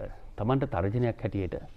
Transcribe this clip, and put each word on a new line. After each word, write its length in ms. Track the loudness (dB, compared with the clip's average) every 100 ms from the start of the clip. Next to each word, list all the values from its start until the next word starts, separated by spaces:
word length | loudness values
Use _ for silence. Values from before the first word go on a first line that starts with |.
| -8 -10 -10 -2
තමන්ට 280 | 2 4 2
තර්ජනයක් 560 | 2 2 4 2 0
හැටියට 340 | -2 0 -2 -4 -8